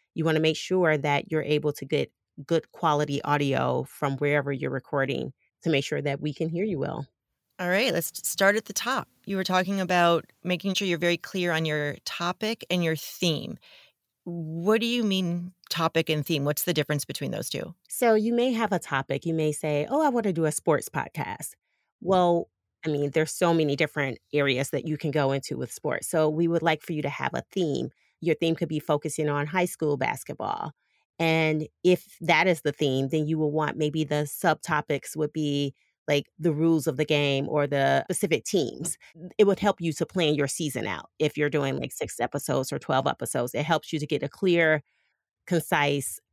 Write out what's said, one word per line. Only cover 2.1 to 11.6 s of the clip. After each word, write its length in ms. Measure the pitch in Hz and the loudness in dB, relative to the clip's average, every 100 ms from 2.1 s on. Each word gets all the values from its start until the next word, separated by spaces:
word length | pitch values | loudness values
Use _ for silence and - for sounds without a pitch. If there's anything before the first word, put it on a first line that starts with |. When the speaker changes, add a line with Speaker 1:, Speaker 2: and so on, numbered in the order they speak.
| _ _ - 139 | _ _ -12 -2
Speaker 1:
good 240 | 165 - | 0 -2
quality 500 | - 165 147 147 139 | -2 2 2 0 -2
audio 600 | - 147 143 131 127 127 | 0 2 2 0 0 -2
from 340 | 139 - 139 135 | -4 -4 -4 -2
wherever 340 | 147 147 139 | 0 0 0
you're 180 | 139 139 | -4 -4
recording 600 | 135 - 143 135 127 127 - _ _ | -6 -4 -2 -2 -2 -6 -12 _ _
to 80 | 175 | 0
make 160 | 143 - | 0 0
sure 160 | 143 | -4
that 180 | 143 139 | -4 -4
we 140 | 151 | -4
can 160 | - 165 | -4 -4
hear 160 | 165 214 | -2 -2
you 120 | 151 | -2
well. 280 | - - 139 _ _ _ _ - | -4 -6 -10 _ _ _ _ -6
Speaker 2:
All 120 | 180 | 0
right, 200 | 190 247 | 0 2
let's 200 | 170 - | 0 -4
t-, 100 | - | -6
start 320 | - - 196 214 | -6 2 2 2
at 100 | - | -2
the 80 | |
top. 340 | - 240 262 - _ | -6 -4 -4 -6 _
You 140 | - 196 | -6 -4
were 40 | |
talking 380 | 185 185 185 196 | 0 0 0 -2
about 460 | 180 180 170 170 - _ | 0 4 6 4 0 _
making 300 | 180 180 196 | -4 -4 -2
sure 120 | 185 196 | -2 0
you're 120 | 165 | 0
very 180 | 170 170 | 2 0
clear 360 | - 190 175 | -2 -4 0
on 120 | 160 | 0